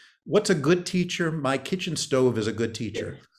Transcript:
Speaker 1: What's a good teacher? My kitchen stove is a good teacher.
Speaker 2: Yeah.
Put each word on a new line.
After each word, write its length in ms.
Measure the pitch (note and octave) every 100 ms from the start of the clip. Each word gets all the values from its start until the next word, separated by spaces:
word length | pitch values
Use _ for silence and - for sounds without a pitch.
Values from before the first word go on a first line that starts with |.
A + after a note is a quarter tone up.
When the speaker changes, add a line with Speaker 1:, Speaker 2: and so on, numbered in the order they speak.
| - _
Speaker 1:
What's 260 | - G3+ G#3
a 60 | E3+
good 300 | C3+ F3+ F3
teacher? 460 | F#3 F3+ - E3
My 260 | D#3+ C3+ C3+
kitchen 380 | - F#3 F#3 D3
stove 420 | - C3 B2+ A2
is 100 | G#2+
a 40 |
good 240 | G#2 A2+ -
teacher. 420 | G#2+ F#2 F2+ -
Speaker 2:
Yeah. 80 | _